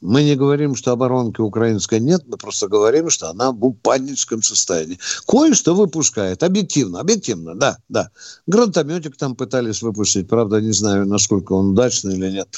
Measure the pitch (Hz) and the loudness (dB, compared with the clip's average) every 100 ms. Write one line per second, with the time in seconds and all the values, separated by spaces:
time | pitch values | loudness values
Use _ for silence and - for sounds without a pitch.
0 | 87 131 147 139 139 143 147 127 - 120 | 0 2 4 2 2 2 0 -2 -2 0
1 | 127 127 117 - 110 110 113 104 - 113 | 0 0 -2 -2 -2 0 0 0 0 0
2 | 123 180 135 107 104 - 98 104 107 139 | 2 0 -2 -12 -10 -6 0 2 4 4
3 | 165 - 82 90 127 117 127 107 107 131 | 2 -2 -4 -4 -2 0 -2 0 0 0
4 | 135 131 - 113 - 104 - 87 78 90 | -2 -6 -6 -4 -2 -2 -2 -2 -4 -10
5 | - - - 240 320 233 - 185 202 160 | -10 -8 2 4 4 4 2 2 2 0
6 | 139 - 95 92 170 190 180 151 107 87 | -2 -2 -2 0 0 0 0 -2 -2 -2
7 | 156 220 - 92 82 92 131 - _ 110 | -2 0 -2 -6 -8 -2 -2 -2 _ -4
8 | 90 - - - - 202 233 175 147 175 | -4 -10 -20 -12 0 2 4 2 -2 -4
9 | 151 - 143 117 120 131 117 101 117 104 | -8 -6 -6 -4 -4 -2 -2 -4 -4 -2
10 | 101 101 92 117 107 107 110 98 104 98 | -2 -2 0 0 2 0 0 0 0 2
11 | 98 101 - 101 - 95 98 95 123 - | 2 0 0 0 0 2 4 4 2 0
12 | 98 92 95 98 92 | -4 -4 -4 -6 -8